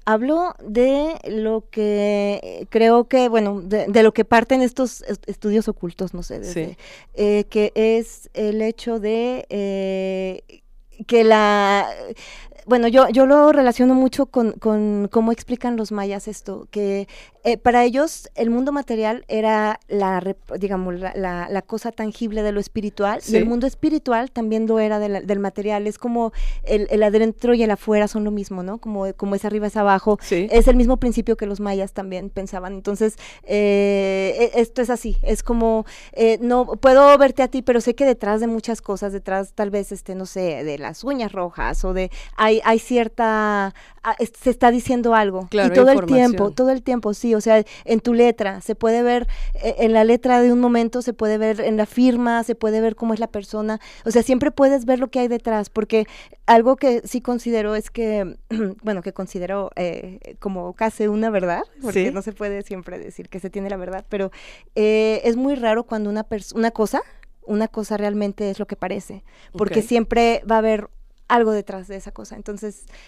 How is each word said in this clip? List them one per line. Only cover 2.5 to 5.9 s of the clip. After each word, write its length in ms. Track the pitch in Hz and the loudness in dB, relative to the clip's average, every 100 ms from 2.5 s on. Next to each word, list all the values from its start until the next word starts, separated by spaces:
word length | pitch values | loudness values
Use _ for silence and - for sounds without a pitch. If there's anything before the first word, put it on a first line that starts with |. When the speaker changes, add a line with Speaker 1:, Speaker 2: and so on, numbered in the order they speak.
| 85 - | -14 -4
Speaker 1:
creo 380 | 226 226 233 233 | 2 6 6 4
que, 220 | 262 247 | 2 4
bueno, 320 | 226 208 202 | 2 0 -2
de, 240 | 180 214 165 | -4 -4 2
de 160 | 202 | 6
lo 100 | 220 | 6
que 120 | 214 214 | 4 2
parten 360 | 233 226 262 | 2 4 2
estos 400 | 254 - 254 - | 0 0 -4 -4
est-, 240 | - 202 - | -10 -10 -10
estudios 380 | 196 214 214 214 | -8 -2 0 0
ocultos, 460 | 208 175 | -4 -8